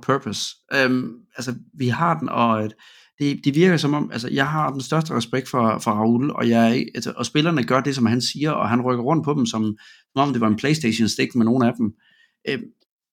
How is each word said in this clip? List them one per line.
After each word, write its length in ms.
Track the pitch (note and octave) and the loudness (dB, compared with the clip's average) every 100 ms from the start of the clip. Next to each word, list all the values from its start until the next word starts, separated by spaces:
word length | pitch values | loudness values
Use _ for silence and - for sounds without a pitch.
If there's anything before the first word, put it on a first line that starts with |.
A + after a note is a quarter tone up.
purpose. 380 | - C3+ A2 G2+ - - _ | -2 -2 -4 -8 -8 -12 _
Øhm, 380 | C3+ B2+ B2+ A#2 A#2+ _ - | 0 2 0 -4 -12 _ -12
altså, 180 | B2+ A#2+ - D3+ | -10 -10 -12 -4
vi 100 | B2 | -2
har 300 | A2 E3+ D#3+ | 0 0 -2
den, 100 | - | -4
og, 360 | - A#2 A2 | 0 0 0
øh, 60 | G#2+ - - - _ - | -2 -8 -20 -20 _ -4
det, 220 | C#3+ - | -4 0
det 100 | C#3+ | 0
virker 220 | C#3+ F#3 D#3+ | 4 4 4
som 180 | D3+ | 2
om, 160 | D3 - | 0 -2
altså, 160 | A#2+ B2 | -6 -4
jeg 140 | C#3 C#3 | -2 0
har 240 | D#3 D3 | 0 -2
den 100 | C#3 | -4
største 340 | B2+ D#3 D#3+ | -2 -2 0
respekt 340 | B2 - C3 C3 | -4 -2 -4 -2
for, 280 | C3 A2+ A2 | 0 0 0
for 60 | - | -2
Raul, 400 | G#2+ A2+ A#2+ C#3+ | 0 2 2 0
og 180 | - A#2 | 0 2
jeg 200 | A#2 A#2 | 4 4
er 40 | |
ikke, 200 | A#2+ - | 2 -2
altså, 180 | - C3 - | -8 -8 -6
og 100 | A#2+ | -2
spillerne 380 | D3+ D#3+ D#3 - | 0 2 0 2
gør 140 | C3 | 0
det, 140 | C#3 | 0
som 120 | C3+ A2+ | 2 2
han 140 | B2 | 2
siger, 300 | A#2+ B2+ D3+ | -2 -2 -2
og 180 | D3 G2+ | 0 0
han 140 | A#2+ | 0
rykker 220 | B2 B2 | 0 0
rundt 200 | A#2+ D#3+ | 0 0
på 100 | C#3+ | 0
dem, 120 | D3 A#2 | 0 0
som, 160 | A2+ G#2+ G#2+ - - _ | 0 -2 -4 -12 -20 _
som 100 | C3+ C#3+ | 0 0
om 40 | |
det 80 | B2+ | 2
var 80 | A2+ | 0
en 80 | G#2 | 2
PlayStation-stik 800 | C#3 D#3 B2 A2+ G#2+ - C3 | 0 0 0 0 0 0 -2
med 100 | B2 | 0
nogle 220 | A2+ B2+ A#2+ | 2 4 2
af 60 | B2+ | 0
dem. 140 | A2+ - _ _ _ _ - | -4 -4 _ _ _ _ -8
Øhm, 160 | C3+ - _ _ _ _ | -6 -8 _ _ _ _